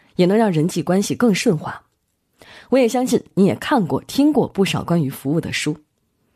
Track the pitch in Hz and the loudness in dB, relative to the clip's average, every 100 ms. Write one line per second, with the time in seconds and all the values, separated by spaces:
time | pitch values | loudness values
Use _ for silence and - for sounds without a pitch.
0 | _ - 180 214 214 156 170 - - 185 | _ 0 2 4 2 2 -2 -2 -2 0
1 | 202 131 240 175 233 151 - - _ _ | -2 -2 -2 0 0 -2 -4 -16 _ _
2 | _ _ _ _ - - - 262 233 247 | _ _ _ _ -20 -14 0 2 2 0
3 | 254 233 - - 190 - - 269 147 131 | 0 -2 -2 0 2 2 0 0 0 -4
4 | - - 294 277 156 - 185 160 - 170 | -4 0 2 2 0 0 -2 -2 -2 0
5 | 135 - 135 160 - - 151 156 _ _ | -2 -4 -4 -4 -4 -6 -6 -8 _ _
6 | _ _ _ | _ _ _